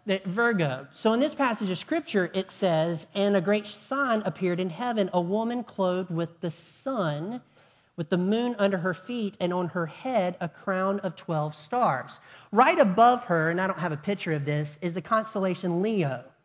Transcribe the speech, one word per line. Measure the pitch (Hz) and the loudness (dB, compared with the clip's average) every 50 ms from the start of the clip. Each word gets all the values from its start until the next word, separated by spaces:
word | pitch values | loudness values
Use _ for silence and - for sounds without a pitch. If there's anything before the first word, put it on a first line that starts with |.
| - | -4
the | 208 190 190 190 | -2 -2 -2 -2
Virgo. | 185 180 226 233 240 226 180 160 139 127 135 143 - - | -4 0 2 2 2 4 2 2 0 -2 -4 -10 -14 -8
So | - - 220 226 | 0 2 2 4
in | 240 | 4
this | 285 302 302 | 2 0 0
passage | - 277 240 214 - 214 185 | 0 -2 0 0 -2 -2 -2
of | 180 | -4
Scripture, | - - - 311 330 - - - 196 175 165 - | -4 -4 -2 -2 -2 -2 0 0 0 0 0 -2
it | 190 190 - | -4 -4 -4
says, | - - 196 180 160 156 160 175 170 156 - - - | -4 0 0 2 2 2 2 0 -2 -4 -6 -6 -2
"And | 202 202 202 202 | 0 2 4 4
a | 190 | 2
great | 156 202 208 214 208 | 2 2 0 0 0
sign | - - - - - 269 277 277 247 226 214 202 | -6 -14 -14 -8 -6 -2 -2 0 2 0 0 0
appeared | 185 - - 185 175 175 175 | -4 -4 -2 -2 -2 0 0
in | 185 180 | -2 -4
heaven, | 156 170 247 247 226 214 190 175 - | -4 -4 -4 -2 0 0 0 2 2
a | 180 | 0
woman | 170 175 202 220 226 233 247 247 - | 0 2 0 0 0 -2 -2 -4 -6
clothed | - - - 190 180 180 185 190 180 | -6 -4 -2 0 0 0 -2 -2 -2
with | 165 165 170 165 - - | -2 -2 -2 -4 -6 -8
the | 185 165 | -8 -8
sun, | - - - - - - - 269 269 220 175 156 147 147 165 208 247 247 - _ _ _ _ _ _ _ _ _ - | -8 -8 -14 -18 -16 -10 -8 -6 -2 -2 -2 -2 -2 -4 -6 -8 -8 -10 -12 _ _ _ _ _ _ _ _ _ -8
with | 175 160 - | -8 -4 0
the | 190 | 0
moon | 175 180 196 214 226 247 247 233 208 | 0 2 2 2 2 0 0 0 2
under | 202 202 190 175 | 2 2 2 0
her | 160 185 170 | -2 -2 -4
feet, | - - - 247 240 214 190 - - | -4 -8 -8 -6 -4 -4 -4 -4 -2
and | 185 175 180 | -2 -2 0
on | 180 180 160 | -2 -2 -2
her | - 180 165 | -2 -4 -4
head | 156 - - - 262 254 208 180 180 180 - | -4 -6 -8 -6 -2 0 2 0 0 -2 -4
a | 180 156 | -6 -8
crown | - - - 202 190 185 190 196 196 196 | -8 -8 -6 -4 -2 0 0 0 -2 -2
of | - 180 - | -4 -6 -8
twelve | - - - 160 151 151 151 151 | -8 -6 -4 -2 -2 -2 -4 -6
stars." | - - - 247 247 226 170 135 123 127 - - - - - - - - - | -10 -8 -4 0 2 2 2 2 0 -4 -10 -16 -20 -20 -20 -20 -20 -10 0
Right | 202 214 254 320 370 349 | 4 6 6 6 8 6
above | 262 190 180 226 233 247 247 240 - | 6 6 6 8 8 8 6 4 2
her, | - 175 160 156 165 | 0 2 2 2 2
and | 170 185 | 2 0
I | 190 | 0
don't | 190 185 160 | -2 -2 -2
have | 180 170 151 | -2 -4 -4
a | |
picture | 147 - 202 202 196 - 180 156 | -4 -2 -4 -4 -2 -2 -2 -2
of | 147 139 | -2 0
this, | 147 147 147 151 147 - - | -2 -2 -2 -2 -4 -8 -6
is | 185 170 165 | -6 -4 -4
the | 185 | -4
constellation | - - 220 220 220 - - 202 190 185 175 - 190 175 170 175 | -4 0 0 0 0 -2 -2 -2 0 0 -2 -2 -2 -2 0 0
Leo. | 196 226 220 196 151 135 127 120 - - _ _ | 0 0 2 2 0 0 -2 -6 -10 -14 _ _